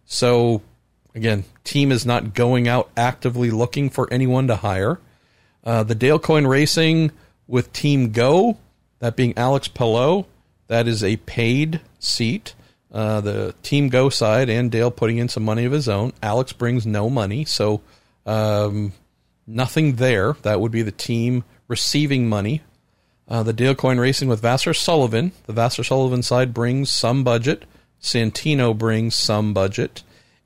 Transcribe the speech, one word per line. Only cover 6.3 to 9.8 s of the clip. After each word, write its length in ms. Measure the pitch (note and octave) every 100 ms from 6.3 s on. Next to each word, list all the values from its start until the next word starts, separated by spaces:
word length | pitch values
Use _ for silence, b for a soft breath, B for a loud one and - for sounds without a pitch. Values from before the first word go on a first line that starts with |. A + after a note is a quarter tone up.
| D#3 C3+
Racing 640 | C3+ D3+ - D#3+ D#3+ D#3 - b b -
with 260 | B2 -
Team 380 | - D3 C#3 A#2+
Go, 460 | A2 B2+ E3+ A#3 A3 _ _ _ -
that 160 | A#2+ A#2
being 220 | B2 -
Alex 300 | B2 C#3 -
Palou, 580 | -